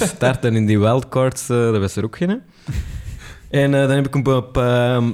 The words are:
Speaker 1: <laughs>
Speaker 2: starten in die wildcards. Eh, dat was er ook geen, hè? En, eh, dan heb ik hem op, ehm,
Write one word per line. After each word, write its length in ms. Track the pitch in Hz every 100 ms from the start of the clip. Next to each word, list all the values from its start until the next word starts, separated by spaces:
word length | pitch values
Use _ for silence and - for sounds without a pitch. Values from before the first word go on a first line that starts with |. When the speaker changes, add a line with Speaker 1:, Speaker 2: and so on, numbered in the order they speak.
| -
Speaker 1:
<laughs> 40 | -
Speaker 2:
starten 400 | 123 127 120 113
in 100 | 107
die 140 | 107
wildcards. 680 | 104 127 127 131 131 131 -
Eh, 80 | 120
dat 200 | 117 110
was 160 | 98 -
er 80 |
ook 140 | 113 -
geen, 120 | 180
hè? 60 | 233 - - - - - - - - - - -
En, 240 | - 139
eh, 60 | 139 135
dan 20 | 139
heb 120 | 135
ik 60 |
hem 140 | 143 131 131
op, 220 | 127 139
ehm, 520 | 123 123 120 123 120